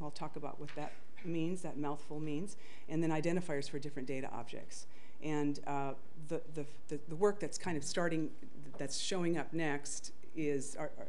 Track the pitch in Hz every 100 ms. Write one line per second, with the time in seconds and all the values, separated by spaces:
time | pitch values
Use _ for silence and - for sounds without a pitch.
0 | 147 - 156 151 143 - 147 147 151 -
1 | - - 170 165 165 180 165 131 143 147
2 | - 151 156 147 208 - - - - 156
3 | 165 156 165 175 175 143 139 143 143 139
4 | 127 131 131 117 117 110 104 - - -
5 | - - 151 151 147 143 - 143 139 135
6 | - 160 156 160 - 156 139 - - 147
7 | - 160 208 202 160 - 185 156 139 185
8 | 170 160 151 - - 143 147 - 135 -
9 | - 185 170 170 135 165 156 143 - -
10 | - - - 156 147 139 127 - 151 -